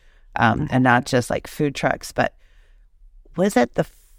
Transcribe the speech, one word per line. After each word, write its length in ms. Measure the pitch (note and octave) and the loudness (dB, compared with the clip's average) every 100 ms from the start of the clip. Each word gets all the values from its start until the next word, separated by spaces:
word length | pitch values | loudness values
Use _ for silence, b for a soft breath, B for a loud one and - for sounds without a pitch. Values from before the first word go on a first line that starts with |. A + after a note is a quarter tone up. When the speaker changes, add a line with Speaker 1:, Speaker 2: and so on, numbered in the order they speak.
| _ _ - - | _ _ -12 0
Speaker 1:
um, 240 | A#2 - | 0 0
Speaker 2:
Mm-hmm. 60 | D3+ | 0
Speaker 1:
and 140 | B2+ | 2
not 220 | B2+ A#2+ - | 4 2 2
just, 240 | B2+ A#2+ | -2 0
like, 160 | - - | -4 -6
food 280 | - D3 | -4 -4
trucks. 380 | C#3 C#3+ - - | -2 -4 -4 -6
But 220 | - - - - - _ - - _ - - - - | -4 -4 -4 -20 -20 _ -20 -20 _ -20 -20 -10 -2
was 200 | G3+ B3 | 0 2
it 180 | A#3+ | 0
the 120 | - D#3 - _ | -2 -4 -10 _